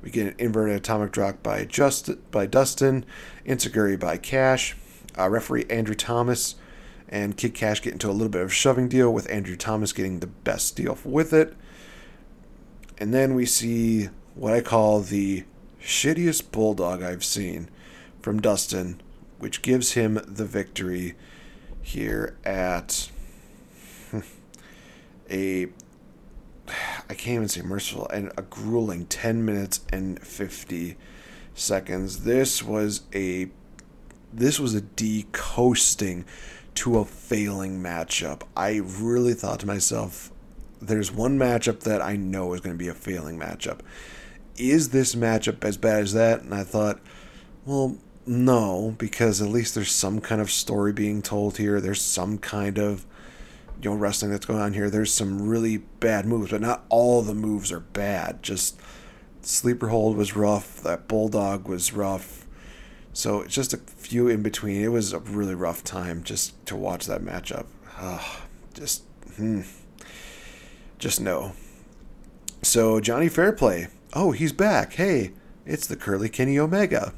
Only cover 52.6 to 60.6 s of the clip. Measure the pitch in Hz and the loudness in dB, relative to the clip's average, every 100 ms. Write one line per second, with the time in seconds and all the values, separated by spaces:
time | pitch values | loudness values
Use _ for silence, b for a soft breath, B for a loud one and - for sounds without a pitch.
52.6 | 101 98 104 101 - B B B B B | -2 0 0 -2 -8 B B B B B
53.6 | B - 104 104 101 101 104 101 - 110 | B -6 -4 0 0 0 -2 -2 -2 -2
54.6 | 104 104 104 107 107 - 98 98 104 113 | 0 0 2 2 2 2 0 -2 0 2
55.6 | 113 107 - - 117 107 101 117 98 104 | 2 -2 -6 0 2 2 2 0 0 -2
56.6 | 110 - - 117 120 123 107 104 107 104 | 0 -2 4 6 8 6 4 -2 0 -2
57.6 | 98 87 - - 101 95 82 - - 98 | -2 -6 -8 -4 -2 -2 -4 -6 -6 -2
58.6 | - - B B B B B - - - | -4 -6 B B B B B -14 -2 0
59.6 | 123 120 113 113 107 104 104 104 104 101 | 2 2 2 4 4 2 0 2 4 2